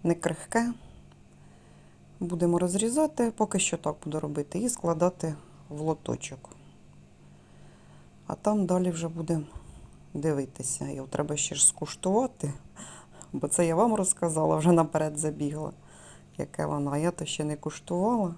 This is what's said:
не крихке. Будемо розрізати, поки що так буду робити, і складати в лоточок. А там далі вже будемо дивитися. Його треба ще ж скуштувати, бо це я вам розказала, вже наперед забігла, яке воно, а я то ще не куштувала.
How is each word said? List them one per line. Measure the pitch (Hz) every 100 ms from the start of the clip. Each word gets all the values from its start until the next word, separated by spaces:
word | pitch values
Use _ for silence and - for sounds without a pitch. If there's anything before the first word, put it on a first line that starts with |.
не | 175
крихке. | 170 160 160 - 233 240 240 - - - - - - - - - - - - - -
Будемо | 170 175 175 170
розрізати, | 180 190 226 269 302 302 233 -
поки | 214 190
що | - 165
так | 151 147
буду | 160 151
робити, | 147 147 147 175
і | 240
складати | - 170 160 180 - 160 147 - - -
в | 147
лоточок. | 156 156 - - - 131 - - - - - - - - - - - - - - - - - - -
А |
там | - 208 214 180
далі | 180 180
вже | 165 165
будемо | 165 160 160 147 - - - - - -
дивитися. | 143 156 143 135 - - - 139
Його | 139 135
треба | - 147 147
ще | -
ж | 143 -
скуштувати, | - 151 - 185 208 254 - 143 139 - - - - - - -
бо | 143 -
це | - 170
я |
вам | 165 233
розказала, | 214 185 - 170 156 156 156
вже | 160
наперед | 170 156 156 156 151
забігла, | 156 151 147 151 151 147 - - - - - -
яке | - - 151
воно, | 147 143
а | 143
я | 165
то | 170
ще | 151 -
не | 151 147
куштувала. | 156 - - 175 202 240 185